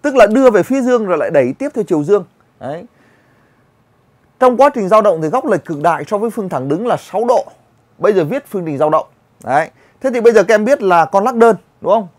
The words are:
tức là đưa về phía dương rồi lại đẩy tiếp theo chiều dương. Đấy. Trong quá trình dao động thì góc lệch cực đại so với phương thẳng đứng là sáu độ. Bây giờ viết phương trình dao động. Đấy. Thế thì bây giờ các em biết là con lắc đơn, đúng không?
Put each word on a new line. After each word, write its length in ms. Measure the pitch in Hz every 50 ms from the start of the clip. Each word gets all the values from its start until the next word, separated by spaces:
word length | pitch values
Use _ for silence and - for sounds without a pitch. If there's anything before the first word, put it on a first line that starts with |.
tức 140 | - 294 269
là 100 | 262 220
đưa 240 | 202 214 262 269 254
về 140 | 208 196 170
phía 180 | - 262 277
dương 240 | 247 254 247 240 220
rồi 120 | 190 175
lại 120 | 151 147 -
đẩy 240 | 165 147 131 123 139 _
tiếp 100 | 269 294 -
theo 80 | 254 202
chiều 160 | - 180 151 147
dương. 200 | 156 202 202 180 _ _ _ _ _ _ _
Đấy. 260 | - 127 147 170 202 240 _ _ _ _ _ _ _ _ _ _ _ _ _ _ _ _ _ _ _ _ _ _ _ _ _ _ _ _ _ _
Trong 180 | 254 254 247
quá 120 | 214 269 294
trình 180 | 285 247 196
dao 140 | 180 214 214
động 200 | 208 208 170 160
thì 60 | 156
góc 180 | 156 175 254 302
lệch 200 | 294 202 156 _
cực 160 | - 160 143
đại 220 | 151 170 165 143 147
so 100 | - 214
với 120 | 202 214 233
phương 200 | 202 233 202 180
thẳng 180 | 175 135 127
đứng 200 | 139 147 170 233
là 100 | 247 185
sáu 280 | - - - - 196 226
độ. 200 | 240 - 214 - - _ _ _ _ _ _ _ _ _
Bây 160 | _ 156 202 214
giờ 100 | 185 160
viết 200 | 147 220 285 -
phương 180 | - - 190 175
trình 120 | 160 147
dao 120 | 131 151 151
động. 160 | 156 151 - _ _ _ _ _ _ _ -
Đấy. 260 | - 127 185 160 - _ _ _ _ _ _
Thế 80 | - 269 240
thì 80 | 247
bây 120 | 208 233 226
giờ 100 | 214 185
các 100 | 185 226
em 120 | 208 214
biết 160 | 240 285 -
là 240 | 220 190 175 170 160
con 180 | 156 - 196 202
lắc 120 | 254 254
đơn, 200 | 233 226 233 220 - _ _ _ _
đúng 120 | - 160 196
không? 140 | 226 202 170 _